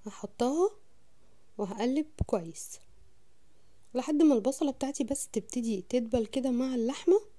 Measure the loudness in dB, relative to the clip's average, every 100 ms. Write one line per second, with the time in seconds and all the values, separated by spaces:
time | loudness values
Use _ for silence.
0 | -12 -10 -12 0 0 2 0 -2 -20 -20
1 | -20 -20 -20 -20 -16 -6 -6 -2 0 0
2 | -2 -6 -2 -2 -2 -12 -12 -14 -16 -18
3 | -18 -20 -20 -20 -20 -20 -20 -20 -6 -4
4 | 0 6 8 8 4 0 0 0 -4 -2
5 | -2 -2 -2 -4 -2 -2 0 -2 0 0
6 | 2 0 2 0 2 2 2 0 0 2
7 | 6 6 4